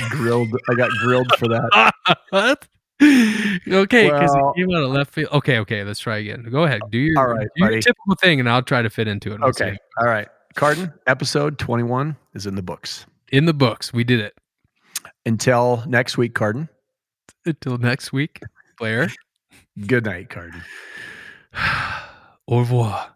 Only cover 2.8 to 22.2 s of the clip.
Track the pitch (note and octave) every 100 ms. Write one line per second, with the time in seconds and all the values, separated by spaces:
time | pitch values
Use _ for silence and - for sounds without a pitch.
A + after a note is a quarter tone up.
2.8 | _ _ D4 C4+ A3 G#3+ G#3 F#3 - F#3
3.8 | G3 B3 G3+ D3 C#3+ C#3 C#3 F3 F#3 F3
4.8 | C3+ C3+ C#3+ - D3 D3 C#3 A#2+ G#2 G#2+
5.8 | G2+ G2+ - G#2+ G#2 G#2 A#2 B2+ E3 A#2
6.8 | G#2+ A2+ D3+ D#3 C3 A#2 - - G3 A3
7.8 | A#3 - - F#3+ F#3+ D3+ B2 B2 B2+ C3+
8.8 | A2+ - A2 G2+ G2+ G#2 C3+ B2+ G2 G2+
9.8 | _ - A#2 A2 G2+ _ _ - D3 D#3
10.8 | F3+ - - B2+ C3 D3+ D3 D3 - A#2+
11.8 | A#2+ B2 D3 D3+ _ - G2+ G2 F2+ -
12.8 | - - - _ _ C3+ E3 D3 B2+ G#2
13.8 | - A#2+ A#2+ B2 G#2 - _ _ _ _
14.8 | _ - - _ - A2 - A#2+ B2 A#2+
15.8 | A#2+ A#2+ B2+ - A#2+ A#2 A2 A2+ D#3+ _
16.8 | _ _ _ _ _ _ - D#3 C3+ B2
17.8 | A#2+ B2+ - C3+ D3+ - - _ _ _
18.8 | A2 A2 E3 - _ _ _ _ _ -
19.8 | G2+ B2+ A2+ F2+ F#2 F2+ E2+ E2+ F2 -
20.8 | - - - - - - _ - - -
21.8 | - - - -